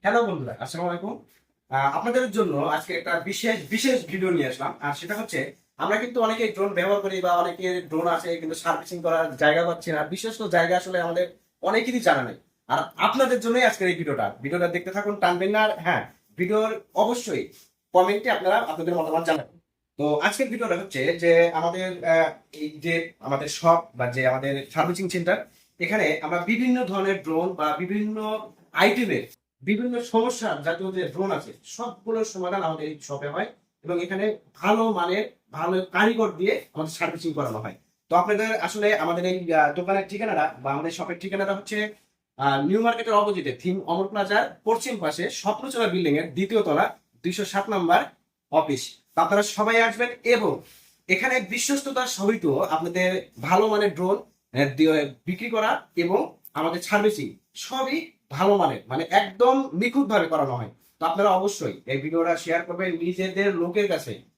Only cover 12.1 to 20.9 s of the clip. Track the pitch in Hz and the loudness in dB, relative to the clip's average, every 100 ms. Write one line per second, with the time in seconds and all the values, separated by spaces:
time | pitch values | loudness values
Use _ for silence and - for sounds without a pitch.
12.1 | 151 120 95 _ _ _ 139 160 - 196 | 2 0 -8 _ _ _ -2 -2 0 0
13.1 | 254 254 247 226 240 247 208 185 165 156 | 4 4 2 2 4 4 4 0 0 -2
14.1 | 127 104 - 139 175 170 175 180 190 208 | -2 -2 -4 -4 0 0 0 -4 -4 -4
15.1 | 202 180 175 190 214 214 208 165 143 - | 0 2 2 2 2 2 0 0 0 -2
16.1 | - _ - 180 214 220 220 - - 214 | -16 _ -6 0 2 0 -4 -6 0 2
17.1 | 240 - 143 - - _ _ _ 180 190 | 0 -4 -6 -6 -12 _ _ _ 4 4
18.1 | 208 247 202 185 208 - 160 165 175 160 | 2 0 0 2 2 0 -4 -2 -2 0
19.1 | 160 165 156 - _ _ _ _ _ 147 | 0 0 -2 -2 _ _ _ _ _ 0
20.1 | 147 175 208 269 226 226 175 190 | 2 2 0 -2 -2 -2 -2 -4